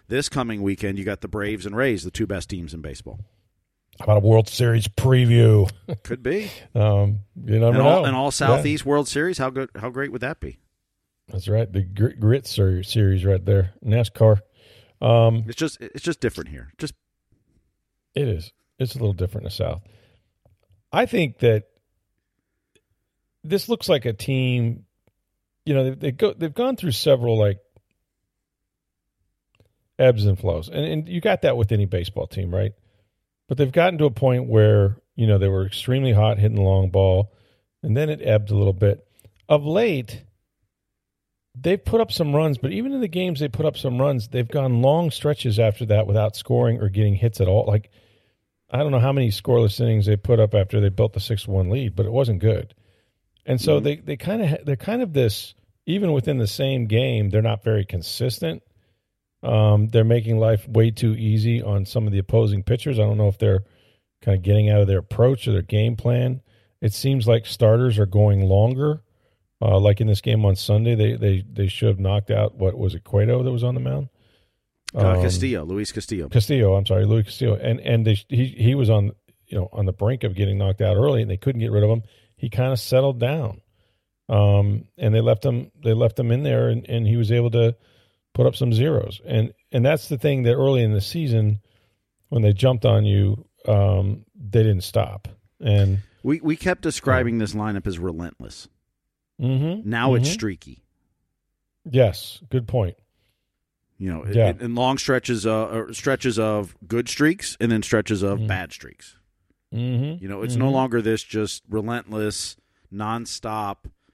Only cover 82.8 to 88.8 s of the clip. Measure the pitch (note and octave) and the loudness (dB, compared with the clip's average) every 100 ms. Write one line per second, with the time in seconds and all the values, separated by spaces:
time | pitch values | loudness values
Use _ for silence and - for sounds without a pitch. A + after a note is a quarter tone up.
82.8 | - C3 C#3 B2 A#2+ D#3 G#2+ G#2 _ _ | 0 2 2 0 -2 -2 -6 -10 _ _
83.8 | _ _ _ _ - G2+ G2+ G2+ G2+ G#2+ | _ _ _ _ -2 2 4 4 2 -2
84.8 | G#2 - G#2+ A2 A2+ G#2+ C3+ A#2+ - _ | -6 -4 0 2 2 0 0 -4 -6 _
85.8 | A2+ A2+ A#2 A#2+ A#2 B2 D3 A#2+ A#2+ A2+ | -2 2 2 0 0 0 0 0 0 -2
86.8 | - A#2 G#2+ A#2 A2 A#2+ A#2+ A#2 A#2 A#2+ | -4 -2 2 2 2 2 2 2 2 0
87.8 | _ _ _ _ _ - B2+ - B2 A2 | _ _ _ _ _ 0 0 2 0 2